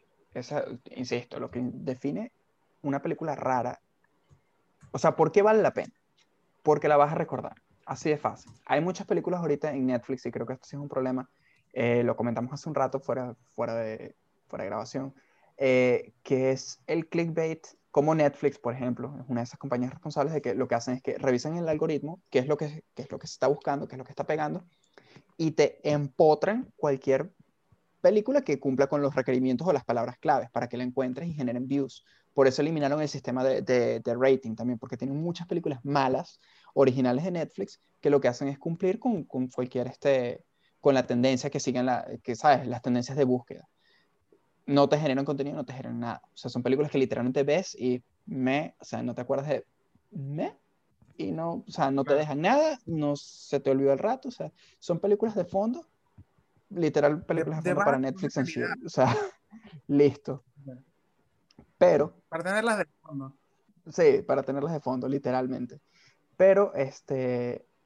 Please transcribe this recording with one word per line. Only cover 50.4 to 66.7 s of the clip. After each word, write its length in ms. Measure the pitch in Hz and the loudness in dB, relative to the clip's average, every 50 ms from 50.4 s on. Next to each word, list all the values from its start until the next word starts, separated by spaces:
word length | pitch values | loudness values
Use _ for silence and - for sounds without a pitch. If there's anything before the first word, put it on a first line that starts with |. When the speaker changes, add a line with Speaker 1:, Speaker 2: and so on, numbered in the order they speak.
| 214 403 - _ _ _ _ _ _ _ _ _ _ _ _ | -6 -6 -8 _ _ _ _ _ _ _ _ _ _ _ _
Speaker 1:
y 160 | - 160 - | -8 -6 -6
no, 320 | 165 160 165 170 170 - - | -4 -4 -4 -6 -6 -8 -10
o 40 | - | -10
sea, 200 | - - 147 139 | -4 -2 0 0
no 140 | 135 139 135 | 2 0 2
te 40 | 143 | 2
Speaker 2:
Claro. 120 | 143 147 | 2 2
Speaker 1:
dejan 200 | 156 151 135 143 | 2 0 -2 0
nada, 360 | 160 196 262 294 311 311 294 - - | 2 2 4 4 4 2 0 -4 -8
no 300 | 165 165 156 147 147 143 | -6 -4 -2 0 0 -2
se 420 | 143 - - - - - - 147 135 | -4 -6 -16 -20 -18 -8 -4 -4 -2
te 100 | - 139 | 2 2
olvidó 220 | 135 135 139 135 | 2 4 4 4
el 60 | 139 131 | 2 2
rato, 300 | - 214 254 262 - 262 | 2 -2 -2 -2 -6 -12
o 20 | |
sea, 220 | - - 160 151 - _ _ _ _ _ | -10 -10 -10 -12 -12 _ _ _ _ _
son 220 | - - 175 165 | -4 -4 -4 0
películas 340 | - 202 208 208 233 233 208 | 2 2 2 2 2 -2 -2
de 100 | 208 175 | -2 -4
fondo, 420 | 175 - 196 208 226 254 349 320 _ _ _ _ _ _ - - _ _ _ _ _ _ _ _ - | -2 -2 -2 0 0 -2 -6 -8 _ _ _ _ _ _ -20 -20 _ _ _ _ _ _ _ _ -10
literal, 480 | - 170 165 151 147 156 147 147 151 - | -4 0 0 2 2 4 4 4 2 2
Speaker 2:
De, 60 | - | -2
Speaker 1:
películas 400 | - 165 156 160 156 160 160 160 | -2 -2 -2 -2 -2 -4 -4 -2
de 60 | 180 | 0
Speaker 2:
de 40 | 180 | 0
Speaker 1:
fondo 100 | - 202 | 2 2
para 120 | - 139 131 | 2 2 2
Speaker 2:
baja 120 | 131 135 | 0 -2
Speaker 1:
Netflix 260 | 131 190 185 139 - 151 | -4 -4 -6 -4 -2 -2
and 80 | 131 | -4
chill, 160 | - - 123 | -2 -2 -4
Speaker 2:
calidad. 240 | 120 - - - - | -4 -4 -6 -8 -10
Speaker 1:
o 20 | - | -6
sea, 180 | - - 127 | 2 2 4
<laughs> 800 | 123 120 427 403 370 - _ _ _ - - - - - 143 _ - | 4 4 0 -2 -6 -8 _ _ _ -20 -20 -20 -20 -20 -14 _ 0
listo. 560 | 143 143 143 139 - - - - 135 139 _ _ _ - 139 | 4 6 6 4 4 0 -10 -10 -10 -10 _ _ _ -20 -20
Speaker 2:
Claro. 160 | 135 127 127 _ _ _ _ _ _ _ _ _ _ _ _ _ _ _ - - _ _ - | -20 -20 -20 _ _ _ _ _ _ _ _ _ _ _ _ _ _ _ -20 -20 _ _ 4
Speaker 1:
Pero 360 | 180 180 165 143 147 170 - _ _ - | 6 6 6 4 2 0 -4 _ _ -12
Speaker 2:
Para 160 | 165 165 165 | -10 -8 -6
tenerlas 340 | 185 196 214 220 233 220 202 | -2 -2 0 0 0 0 0
de 60 | 170 _ _ _ | -2 _ _ _
fondo. 320 | _ - 147 139 135 131 - _ _ _ _ _ _ _ _ _ - 165 | _ -12 -12 -10 -12 -12 -16 _ _ _ _ _ _ _ _ _ -20 -8
Speaker 1:
Sí, 320 | - - 170 147 135 - - | 2 6 6 6 6 6 4
para 160 | - 135 139 | 2 0 0
tenerlas 300 | 135 - 135 139 139 165 165 | 0 -2 -4 -4 -2 -4 -4
de 60 | 143 | -4
fondo, 280 | - 127 131 127 131 131 | -2 -2 -2 -2 -2 -2
literalmente. 720 | 139 139 - 131 123 127 127 127 131 - 123 - 151 - _ _ _ _ _ _ _ _ _ _ _ | -2 -2 -2 0 0 0 -2 -2 -4 -6 -8 -10 -12 -18 _ _ _ _ _ _ _ _ _ _ _
Pero, 380 | - 185 196 190 196 202 - | 6 8 8 8 8 4 2